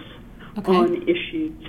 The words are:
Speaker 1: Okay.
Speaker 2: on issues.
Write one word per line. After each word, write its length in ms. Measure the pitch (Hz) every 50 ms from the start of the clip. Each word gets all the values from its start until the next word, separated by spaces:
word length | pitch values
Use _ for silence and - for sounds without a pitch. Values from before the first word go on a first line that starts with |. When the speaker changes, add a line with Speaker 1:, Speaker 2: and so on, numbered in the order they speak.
| - - - - - - - - - - - 208
Speaker 1:
Okay. 180 | 190 185 185
Speaker 2:
on 320 | 180 - 175 175 - - -
issues. 600 | 175 180 - - - 160 156 156 - - -